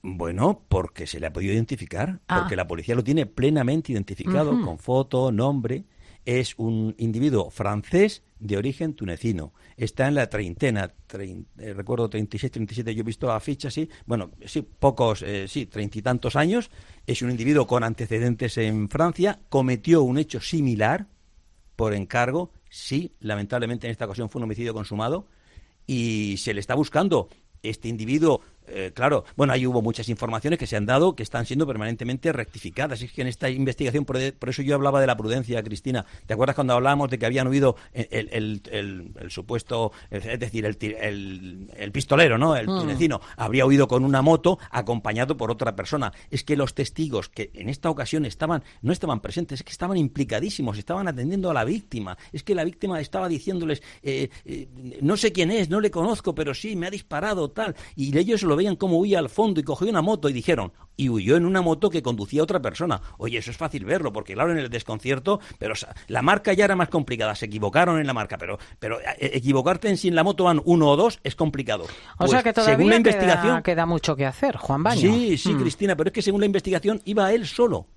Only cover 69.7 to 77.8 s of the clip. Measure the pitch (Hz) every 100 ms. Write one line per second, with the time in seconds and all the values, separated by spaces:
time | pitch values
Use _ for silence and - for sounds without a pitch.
69.7 | 185 214 185 190 170 175 202 180 160 160
70.7 | 170 151 143 226 - - - 156 139 120
71.7 | 107 82 - - - 180 247 233 226 220
72.7 | 214 196 226 226 208 180 175 202 - 156
73.7 | 170 165 170 - 139 135 - 285 214 -
74.7 | 139 180 226 185 226 233 165 190 151 151
75.7 | - 202 160 170 220 196 202 208 196 190
76.7 | 185 196 220 - 208 196 226 180 - 240
77.7 | 120